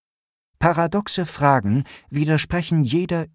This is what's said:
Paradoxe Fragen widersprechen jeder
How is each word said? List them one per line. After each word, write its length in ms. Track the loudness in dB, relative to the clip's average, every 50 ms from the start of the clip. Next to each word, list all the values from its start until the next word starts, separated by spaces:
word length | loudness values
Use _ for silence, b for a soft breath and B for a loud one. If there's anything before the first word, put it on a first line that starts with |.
| _ _ _ _ _ _ _ _ _ _ _ 0
Paradoxe 680 | 0 0 2 2 0 0 0 -2 -4 -2 -4 -6 -6
Fragen 580 | -6 -4 0 2 4 4 4 2 0 0 0 -2 B B B B B
widersprechen 760 | -4 -2 0 2 2 0 0 -2 -4 -4 -2 0 2 2
jeder 440 | 2 2 0 -2 -2 0 -2 -4 -4 -6